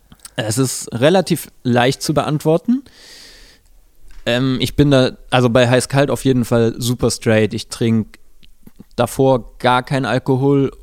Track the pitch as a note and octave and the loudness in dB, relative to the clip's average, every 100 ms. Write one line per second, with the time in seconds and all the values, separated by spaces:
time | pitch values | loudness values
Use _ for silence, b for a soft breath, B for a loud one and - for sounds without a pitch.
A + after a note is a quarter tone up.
0 | _ - - - G#2+ A#2 C3 - - A#2 | _ -20 -16 -8 -6 -2 -2 -4 -10 0
1 | C#3+ F#3+ - D#3+ - _ B2+ A#2+ B2 - | 2 2 0 -4 -6 _ -2 2 2 -2
2 | - D3 B2 D3 D#3 E3 - C4 - B | -2 -2 -2 -2 0 -2 0 -4 -4 B
3 | B B B B B B _ - _ - | B B B B B B _ -20 _ -20
4 | - - A#2 A#2+ C3 B2+ - - D3 C3+ | -20 -10 -4 0 0 -2 -2 2 4 4
5 | B2+ - - C3 B2 B2 A#2+ B2+ - C3+ | 2 -4 -2 2 4 4 4 2 0 0
6 | C#3+ A#2 C3 B2+ A2+ A#2 A2+ - A#2+ B2 | 0 0 0 0 2 2 0 0 -4 -2
7 | B2 - A#2 A2 G#2+ G#2+ - - A#2 A2+ | -2 -2 0 2 2 -2 -10 -4 0 0
8 | G#2 - - - - - - - - - | -2 -10 -20 -20 -20 -20 -20 -20 -10 -4
9 | A#2+ - C3+ B2+ - - B2 B2 B2+ C3+ | -2 0 2 2 -2 -4 0 0 0 -4
10 | A#2+ B2+ - C3 C#3 C#3 C3+ - | -2 -2 0 0 2 2 0 -4